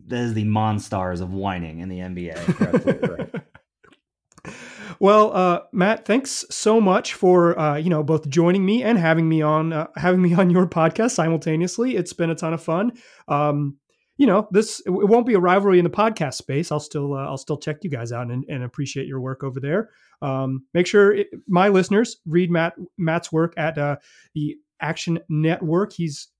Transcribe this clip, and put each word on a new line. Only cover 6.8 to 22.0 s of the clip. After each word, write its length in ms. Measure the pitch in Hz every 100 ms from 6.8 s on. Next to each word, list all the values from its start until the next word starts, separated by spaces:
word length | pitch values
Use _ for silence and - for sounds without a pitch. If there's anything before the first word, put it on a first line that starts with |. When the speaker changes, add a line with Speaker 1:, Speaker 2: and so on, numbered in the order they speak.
| 196 196 - -
Speaker 2:
for, 440 | 185 180 170 170
uh, 160 | 151 147
you 140 | 170
know, 120 | 156
both 280 | 143 156 151
joining 360 | 147 170 190 190
me 160 | 226
and 160 | 226 233
having 300 | 165 165 160
me 140 | 160
on, 320 | 151 156 160
uh, 140 | 156 160 -
having 240 | 170 185
me 120 | 180
on 160 | 175 185
your 180 | 180 180
podcast 440 | 170 165 - 226
simultaneously. 880 | - 165 165 165 156 175 - 254 233
It's 160 | 170
been 160 | - 165
a 60 | 156
ton 180 | 165
of 100 | 160
fun. 300 | - 165 233 - - _ -
Um, 480 | 147 147 143 143 139 _ _ _ -
you 100 | 269
know, 220 | 190 214
this, 300 | 190 220 - -
it 40 |
won't 360 | 180 202 233 240
be 80 |
a 60 | 202
rivalry 400 | 175 190 202 180
in 40 |
the 60 | 175
podcast 460 | 180 226 220 147 -
space. 360 | - 139 175
I'll 80 | 151
still, 340 | - 151 143
uh, 120 | 139 143
I'll 120 | 135
still 200 | - 147
check 260 | - 147
you 60 | 185
guys 240 | 131 117
out 180 | 120 120
and, 140 | 123 147
and 160 | 135
appreciate 420 | 123 - 139 135 135
your 140 | 135
work 240 | 131 131
over 160 | 139 131
there. 300 | 139 180 226 _ _ _
Um, 420 | 143 135 131 131 -
make 140 | 175 180
sure 260 | 208 202
it, 140 | 208 202 - -
my 220 | 175 202
listeners 480 | 190 180 196